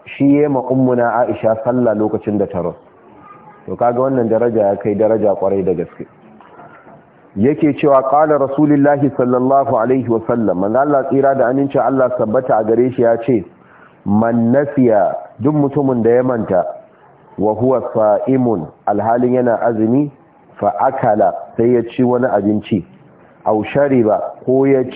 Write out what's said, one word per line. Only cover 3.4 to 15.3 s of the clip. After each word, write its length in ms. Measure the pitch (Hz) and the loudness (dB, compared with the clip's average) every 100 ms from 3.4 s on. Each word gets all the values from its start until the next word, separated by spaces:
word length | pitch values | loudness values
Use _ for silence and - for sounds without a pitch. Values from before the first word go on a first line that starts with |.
| - - - | -20 -20 -12
To, 80 | 92 | -4
kaga 240 | 120 120 | -2 0
wannan 260 | 131 131 117 | -2 0 0
daraja 460 | 110 120 110 101 | 0 0 0 0
ya 20 | 101 | 0
kai 180 | 110 101 | -2 0
daraja 400 | 107 110 104 92 | 0 2 0 0
kwarai 240 | 95 98 | -2 -2
da 100 | 95 | -2
gaske. 340 | 87 85 - - _ - - - - - - - - _ _ _ 101 | -4 -6 -12 -20 _ -20 -20 -20 -20 -20 -20 -20 -20 _ _ _ -2
Yake 400 | 113 151 160 139 | 0 2 0 0
cewa, 240 | 147 135 131 | 2 2 4
"Qala 300 | 143 156 147 | 2 2 2
Rasulullahi 720 | 135 135 151 147 139 143 139 | 0 0 2 4 2 2 0
sallallahu 640 | 135 123 123 127 139 135 127 | 0 0 0 2 2 2 0
alaihi 320 | 117 131 113 | 0 0 0
wa 100 | 113 - | -2 -2
sallam," 320 | 120 104 90 98 | -2 0 -2 0
manzo 140 | 117 | 0
Allah, 260 | 143 143 - | 2 0 0
tsira 240 | 139 135 135 | 0 2 2
da 80 | 120 | 0
amincin 260 | 135 139 139 120 | 0 -2 0 0
Allah 240 | 135 127 123 | 0 0 0
sabbata 400 | 110 120 - 113 | -2 -2 0 0
a 60 | |
gare 260 | 110 113 127 | 2 2 0
shi, 140 | 127 | 2
ya 140 | 117 113 | 0 0
ce, 280 | 113 120 - - - - - _ | 0 -2 -2 -16 -20 -20 -20 _
"Man 480 | - 101 113 117 117 | -2 0 2 0 2
nasiya," 600 | 131 143 - 123 104 85 - - | 2 0 2 2 4 0 -2 -12